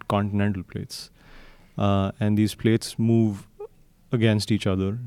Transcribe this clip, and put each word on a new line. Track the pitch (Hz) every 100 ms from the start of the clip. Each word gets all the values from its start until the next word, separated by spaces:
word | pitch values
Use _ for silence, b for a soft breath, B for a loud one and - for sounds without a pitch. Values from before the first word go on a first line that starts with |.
| -
continental | 104 101 101 101 92
plates, | 90 101 - - - b b b b b b -
uh, | 101 98 98 -
and | 104 104
these | 107
plates | - 117 113 - -
move | 113 113 110 98 - - - _ _ _ -
against | 123 110 107 -
each | 107 104
other | 92 95 117